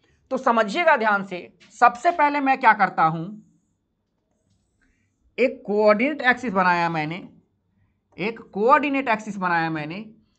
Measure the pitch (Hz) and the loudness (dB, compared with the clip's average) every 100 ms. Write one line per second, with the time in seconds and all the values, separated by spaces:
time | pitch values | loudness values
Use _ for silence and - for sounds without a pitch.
0 | _ _ - 262 262 226 220 269 330 285 | _ _ -8 -4 0 0 0 0 2 2
1 | 220 202 190 180 - _ _ - 240 240 | 2 -2 -4 -12 -14 _ _ 2 2 2
2 | 349 339 294 285 269 262 247 214 - - | -2 2 0 0 0 2 4 4 2 2
3 | 160 165 170 214 - _ _ _ _ _ | 0 0 -8 -14 -20 _ _ _ _ _
4 | _ _ _ _ _ _ _ _ _ _ | _ _ _ _ _ _ _ _ _ _
5 | _ _ _ - 247 - - 208 214 208 | _ _ _ -2 -2 -2 -4 2 4 4
6 | 269 302 254 247 247 190 180 175 170 165 | 2 0 0 0 0 0 2 2 0 -2
7 | 151 175 - - _ _ _ _ _ _ | -6 -8 -14 -20 _ _ _ _ _ _
8 | _ - 190 226 - 190 226 294 285 269 | _ -10 -8 -8 -12 -2 2 2 2 -2
9 | 254 214 214 196 180 170 165 160 151 185 | -2 -4 -4 -6 -2 -2 -2 -4 -8 -10
10 | 220 - _ | -14 -20 _